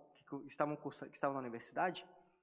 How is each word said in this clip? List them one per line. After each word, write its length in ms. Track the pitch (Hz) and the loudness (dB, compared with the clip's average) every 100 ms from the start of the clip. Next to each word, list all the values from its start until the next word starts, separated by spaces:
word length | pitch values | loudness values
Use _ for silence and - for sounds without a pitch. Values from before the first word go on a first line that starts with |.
| - - | -20 -20
que 80 | |
cu-, 200 | - 143 139 | -10 -8 -8
estavam 300 | - 151 147 | 2 2 2
cursa-, 320 | 139 - 135 | -4 -6 -10
que 80 | - | 0
estavam 180 | 143 | 2
na 60 | 139 | 2
universidade, 640 | 123 117 - - 180 165 - - - _ | -2 -4 -4 2 2 2 -10 -20 -20 _